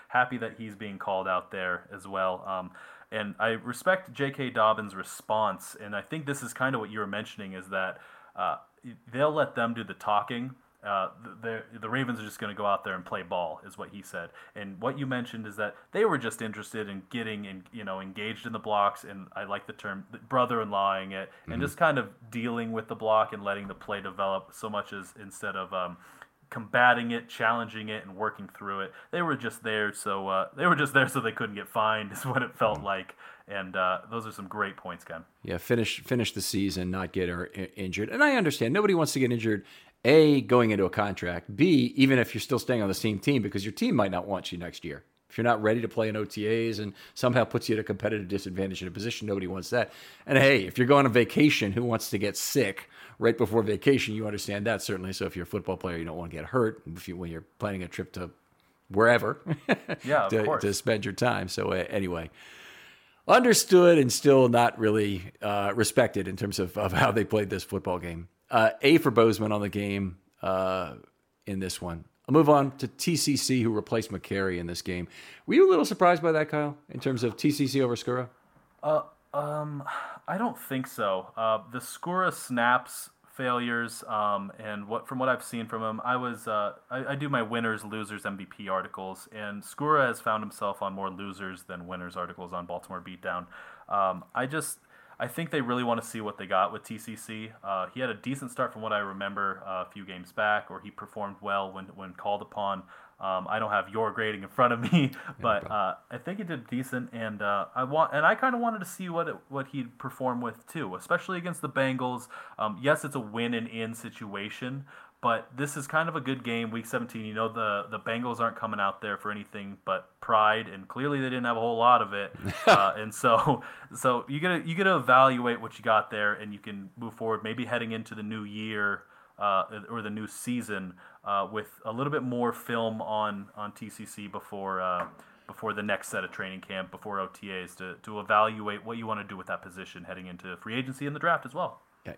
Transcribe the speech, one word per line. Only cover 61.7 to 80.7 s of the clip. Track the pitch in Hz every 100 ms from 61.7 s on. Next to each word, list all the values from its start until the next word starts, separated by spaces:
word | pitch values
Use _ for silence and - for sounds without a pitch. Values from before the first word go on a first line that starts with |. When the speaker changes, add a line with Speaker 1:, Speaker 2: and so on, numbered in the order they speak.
Speaker 2:
uh, | 92 -
anyway, | 107 95 85 80 - - - - - - - _ _ -
understood | 233 247 214 - 185 175 165
and | 127
still | - 143 135 127
not | 120 120 -
really, | 107 107 104 98 95 -
uh, | 104 104 101 101
respected | 107 - 117 101 92
in | 95
terms | 101 101
of, | 92 -
of | 98
how | 90 123
they | 110 101
played | 110 98
this | 98
football | - 98 95 90
game. | 87 85 87 _ -
Uh, | 123 110 -
A | 139 160
for | 156
Bozeman | 113 113 101 107
on | 104
the | 101
game, | 101 101 101 98 90 _ _
uh, | - 95 95 92 82 58 - _ _ _ -
in | 98
this | 92 -
one. | 87 82 - _ -
I'll |
move | 143 147
on | 147 139 -
to | 123
T | - - 160
C | - 131
C, | - 131
who | 113
replaced | 104 - 117 110
McCary | 95 - 98 95 87
in | 85
this | 85
game. | - 90 85 - - - -
Were |
you | 262 381
a |
little | 359 294
surprised | 190 175 175
by | 165
that, | 156 151
Kyle, | 151 147 143 -
in | 123
terms | 139 127
of | 120 110
T | 151
C | 143 135
C | 135
over | 127 117
Skura? | - 123 123 _ _ _ _ _
Speaker 1:
Uh, | 147 156 - _ _
um, | 147 147 151 151 143 143 - - - -
I | 185
don't | 240 -
think | -